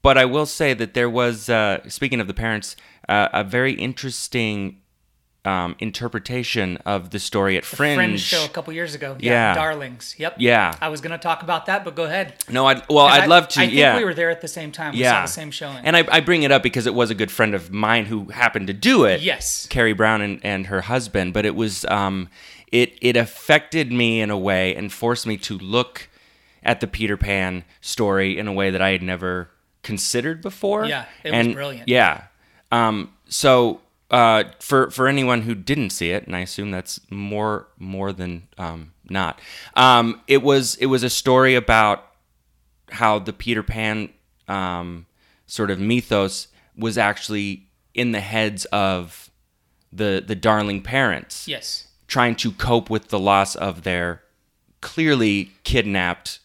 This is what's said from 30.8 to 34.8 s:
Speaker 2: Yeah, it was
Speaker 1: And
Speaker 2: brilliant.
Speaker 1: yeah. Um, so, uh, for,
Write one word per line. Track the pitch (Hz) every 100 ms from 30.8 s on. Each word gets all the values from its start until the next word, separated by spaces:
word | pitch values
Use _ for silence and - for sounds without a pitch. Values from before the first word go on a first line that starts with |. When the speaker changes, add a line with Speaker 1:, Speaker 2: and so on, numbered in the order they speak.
| 214
Speaker 2:
Yeah, | 139 117 -
it | 156
was | 117 117
Speaker 1:
And |
Speaker 2:
brilliant. | 123 143 127 120
Speaker 1:
yeah. | 123 98 76 - _ _ _ _
Um, | 117 113 107 - _ _
so, | - 143 127 120 - _ _ _
uh, | 123 117 110 110 -
for, | - 135